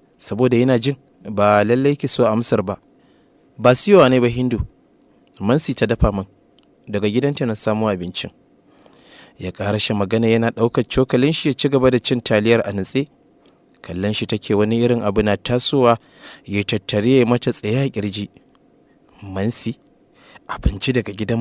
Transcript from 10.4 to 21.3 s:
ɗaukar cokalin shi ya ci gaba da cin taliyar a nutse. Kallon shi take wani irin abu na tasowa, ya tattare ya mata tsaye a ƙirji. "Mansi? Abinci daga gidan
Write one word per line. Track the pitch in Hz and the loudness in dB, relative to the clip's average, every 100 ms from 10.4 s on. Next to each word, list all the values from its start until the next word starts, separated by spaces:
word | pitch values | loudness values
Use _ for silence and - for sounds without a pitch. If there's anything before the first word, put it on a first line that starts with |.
| 113 | 0
ɗaukar | - 117 - | 0 0 0
cokalin | 117 - 131 123 143 | -2 0 2 2 2
shi | 160 156 | 0 -2
ya | |
ci | 123 143 | -2 0
gaba | 139 127 | 2 2
da | 127 | 2
cin | - 123 | 0 -4
taliyar | - 107 110 113 | 0 0 4 2
a | 104 | 2
nutse. | 98 92 131 147 _ _ _ _ _ _ _ | -4 -4 -4 -6 _ _ _ _ _ _ _
Kallon | - 90 101 | -12 -6 -4
shi | 104 107 | -4 -4
take | 104 - | -6 -2
wani | 104 107 117 | 0 2 2
irin | 120 117 | 0 0
abu | 104 104 | 0 0
na | 107 98 | 0 -2
tasowa, | - 123 - 139 120 113 _ _ - - | -2 -2 0 2 4 2 _ _ -20 -20
ya | - 101 | -6 -6
tattare | 98 107 - 104 117 135 | -2 -6 -2 -2 2 2
ya | 117 | 4
mata | 120 131 | 0 0
tsaye | - 104 123 | -4 -2 -2
a | 139 | -2
ƙirji. | 107 101 101 101 _ _ _ _ _ _ _ _ _ | -4 -8 -8 -12 _ _ _ _ _ _ _ _ _
"Mansi? | 101 95 104 - 113 - _ _ _ _ - - - | -12 -6 -4 -4 -6 -10 _ _ _ _ -20 -20 -16
Abinci | - - 98 - | -4 -4 -2 -2
daga | 123 104 | -2 -2
gidan | 101 107 | -8 -4